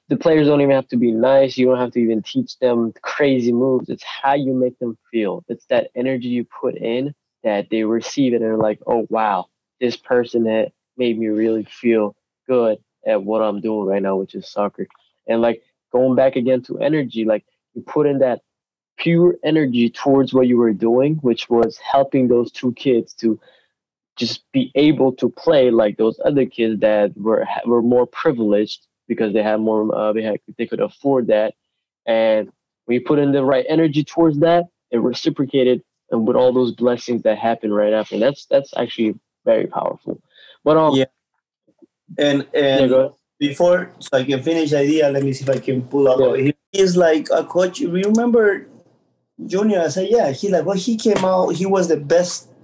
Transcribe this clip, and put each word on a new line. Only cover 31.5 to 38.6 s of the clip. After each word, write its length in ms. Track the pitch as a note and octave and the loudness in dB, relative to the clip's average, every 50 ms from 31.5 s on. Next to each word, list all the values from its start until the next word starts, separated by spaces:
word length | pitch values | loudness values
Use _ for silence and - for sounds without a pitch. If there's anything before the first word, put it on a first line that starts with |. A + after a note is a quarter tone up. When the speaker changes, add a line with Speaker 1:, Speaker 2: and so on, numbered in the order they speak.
| - _ _ _ _ _ _ _ _ _ _ | -6 _ _ _ _ _ _ _ _ _ _
Speaker 1:
And 420 | A#2 A2+ A2+ A2+ A2 A2 G#2+ G2+ - _ _ _ _ _ _ _ | -2 0 2 2 2 2 0 -2 -4 _ _ _ _ _ _ _
when 100 | - A#2+ | -4 -4
you 40 | B2 B2 | -2 0
put 140 | - D3+ D3 | 0 0 2
in 140 | C#3+ C#3 C#3 | 2 2 2
the 100 | C#3+ C3 | 0 2
right 220 | C3+ C3+ B2+ B2+ - | 2 0 0 0 0
energy 340 | D#3+ D#3+ E3 D#3 C#3 D3+ C#3+ | 0 2 2 2 0 -2 -4
towards 340 | - - E3 E3 D#3+ D3 C#3+ | -2 0 2 2 2 2 2
that, 260 | E3 E3 E3+ F3 F3 - _ _ _ _ | 2 4 4 2 2 -2 _ _ _ _
it 80 | B2 A2+ | -2 -2
reciprocated, 840 | A2 B2 B2 - - E3+ - - C3+ C3 - C3+ B2+ B2 B2+ - - _ _ _ _ - | -2 -2 -4 -4 -4 -4 -2 -2 -4 -2 0 2 2 2 2 0 -2 _ _ _ _ -4
and 140 | - A#2 A2 | -2 0 0
with 80 | B2 B2 | 2 2
all 160 | B2+ B2+ B2+ B2 | 4 2 4 4
those 180 | B2+ B2 A#2 | 2 0 0
blessings 520 | A#2 - A#2+ B2 B2 A#2+ - - A#2+ G#2+ - | -2 0 0 0 0 -2 -4 -6 -6 -2 0
that 140 | A2 G#2+ | 0 0
happen 340 | G#2 A2+ A#2 A#2 - - G#2+ G#2 | 0 -2 -2 -2 -2 -4 -2 0
right 180 | G#2 G#2 G#2 G#2+ | 0 2 2 2
after. 240 | G#2+ G#2 - G2+ | 0 -2 -2 -2
That's, 280 | G2+ A2+ C#3 D3 - - | -2 0 0 -2 -4 -2
that's 280 | - C#3 C#3 | 0 0 0